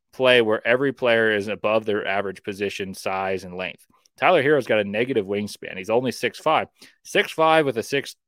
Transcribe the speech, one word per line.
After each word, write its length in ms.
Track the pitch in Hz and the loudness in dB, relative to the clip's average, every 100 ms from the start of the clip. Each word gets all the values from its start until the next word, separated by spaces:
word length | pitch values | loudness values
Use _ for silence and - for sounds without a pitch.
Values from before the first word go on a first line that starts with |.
| _ | _
play 280 | - 127 123 | 0 4 6
where 240 | 110 110 - | 4 0 2
every 260 | 123 139 | 2 0
player 380 | - 123 113 110 | 0 2 2 4
is 160 | 104 104 | 0 -2
above 380 | 98 107 110 110 | -4 0 0 0
their 220 | 104 - | -2 -2
average 340 | 98 101 95 | -2 -4 -8
position, 540 | - 98 101 - 98 95 | -10 -4 -4 -4 -10 -6
size, 480 | 104 95 95 95 | -6 -4 -4 -4
and 120 | 92 90 | -8 -10
length. 300 | 92 76 _ _ _ _ | -10 -10 _ _ _ _
Tyler 240 | 139 180 | 2 4
Herro's 240 | 135 151 117 | 4 0 2
got 140 | 110 | 0
a 40 | |
negative 440 | 101 104 127 123 95 | 0 -2 0 -2 -2
wingspan. 500 | 101 104 - - 95 | -4 -6 -10 -14 -12
He's 140 | 95 | -2
only 200 | 113 127 | 0 0
six 280 | - 117 - | -4 -6 -4
five. 300 | - 147 98 _ - _ | 0 0 -2 _ -20 _
Six 280 | - - - | -4 -2 -2
five 360 | - 160 160 143 | 0 4 4 4
with 100 | 113 | -2
a 60 | |
six 320 | 101 139 - - | -2 -4 -4 -18